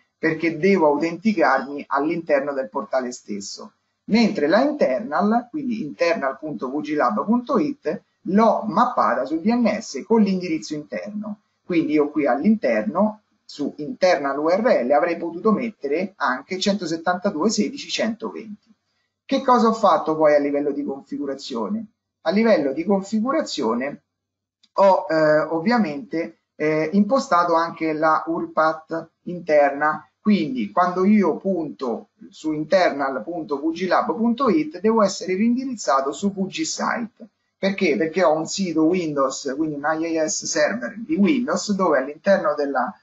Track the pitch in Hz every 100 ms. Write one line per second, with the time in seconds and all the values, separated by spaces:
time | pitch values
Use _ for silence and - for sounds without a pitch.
0 | _ _ 160 160 165 151 190 190 156 143
1 | 165 170 220 202 135 135 - 143 117 139
2 | 151 170 160 143 147 139 131 139 104 131
3 | 123 123 - 104 98 - 110 _ _ _
4 | - 214 214 156 147 196 285 294 160 127
5 | 120 151 208 233 240 160 135 110 151 -
6 | 170 165 135 - - - - 294 294 214
7 | 214 208 - 240 247 262 147 - 147 190
8 | - _ - 196 226 - 220 165 247 -
9 | 107 120 135 160 185 240 226 110 - 131
10 | - 226 196 185 175 160 - 151 147 -
11 | 104 104 107 104 _ _ _ 170 139 151
12 | 143 156 139 - 175 220 135 107 104 170
13 | 214 - _ _ _ - 143 - 147 -
14 | 180 165 139 139 156 190 233 165 123 143
15 | 170 170 165 170 220 202 117 - 139 151
16 | 196 - 135 127 - 185 202 196 170 165
17 | 180 190 202 151 185 208 143 - - -
18 | 117 117 110 82 - - _ _ _ _
19 | _ _ _ 269 - 247 226 202 196 156
20 | - 156 156 147 143 143 147 139 143 135
21 | - 143 139 135 - 120 101 107 113 _
22 | _ _ 160 196 226 180 139 135 175 196
23 | 190 220 233 320 - - 110 165 - 240
24 | _ _ _ _ _ _ _ - 196 185
25 | - 160 156 151 151 160 170 240 160 143
26 | 117 165 170 - _ _ 151 156 156 202
27 | 202 269 - 175 170 165 165 - 160 151
28 | 156 156 - 165 165 - 160 160 - 165
29 | 165 _ - 175 175 151 143 139 151 156
30 | - _ - 202 151 127 101 - 180 180
31 | 185 214 175 - 196 185 151 - 131 107
32 | - _ 85 - 156 151 156 190 170 139
33 | 131 127 110 170 151 139 156 165 185 -
34 | - - 226 233 269 165 151 180 208 226
35 | 196 - 175 185 226 240 277 233 - 135
36 | 139 151 196 180 180 - 160 - - -
37 | 233 - 226 _ _ _ 190 196 185 139
38 | 160 185 170 156 160 - 185 156 156 185
39 | 160 143 131 131 139 135 160 143 147 160
40 | 165 160 156 - 151 160 151 - 120 98
41 | 117 165 202 135 127 185 - 196 180 143
42 | 139 147 - 190 156 147 143 135 120 -